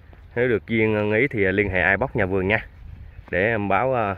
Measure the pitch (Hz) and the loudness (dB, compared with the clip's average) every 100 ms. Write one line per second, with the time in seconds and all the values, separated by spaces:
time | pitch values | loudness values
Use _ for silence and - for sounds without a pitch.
0 | - - - - 127 104 - 113 110 107 | -20 -20 -8 -2 2 0 0 0 2 2
1 | 104 107 139 113 95 98 101 92 85 98 | 0 2 0 2 2 2 2 2 2 2
2 | 131 123 95 95 92 110 - - - - | 0 0 0 0 0 0 -2 -16 -18 -18
3 | - - - 87 104 113 101 95 127 127 | -18 -18 -6 -2 0 0 0 0 2 0
4 | 104 | -2